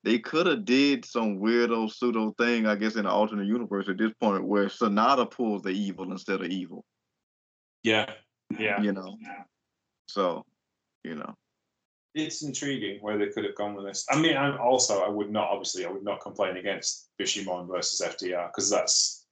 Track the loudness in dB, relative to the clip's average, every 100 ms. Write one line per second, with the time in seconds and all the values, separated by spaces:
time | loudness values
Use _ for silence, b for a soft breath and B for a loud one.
0 | 2 0 2 2 2 2 2 4 4 2
1 | -2 -2 -2 0 2 4 4 2 0 0
2 | 0 2 0 2 2 4 2 2 0 0
3 | 2 2 2 0 0 -2 0 -2 -2 0
4 | 0 2 2 2 2 2 2 0 2 4
5 | 6 4 2 0 -2 -2 -2 -2 -2 -4
6 | -8 -8 -4 -4 -2 -4 -6 -14 _ _
7 | _ _ _ _ _ _ _ _ 2 2
8 | 0 -8 _ _ _ -4 -2 2 0 -2
9 | -8 -14 -16 -16 -18 _ _ _ _ _
10 | -8 -2 0 -2 -10 _ _ _ _ _
11 | -12 -10 -12 -16 _ _ _ _ _ _
12 | _ -6 -6 -6 -8 -6 -4 -4 -6 -6
13 | -2 0 0 -2 -4 -4 -6 -6 -8 -8
14 | 0 2 4 4 0 2 4 4 4 2
15 | 2 0 -2 0 0 -2 -2 -6 -6 -6
16 | -6 -6 -8 -2 -2 0 -4 -4 -4 -6
17 | _ -4 -2 -2 -4 -6 -4 -2 -2 -2
18 | -4 -4 -4 -2 -4 -2 2 2 4 2
19 | 2 -2 _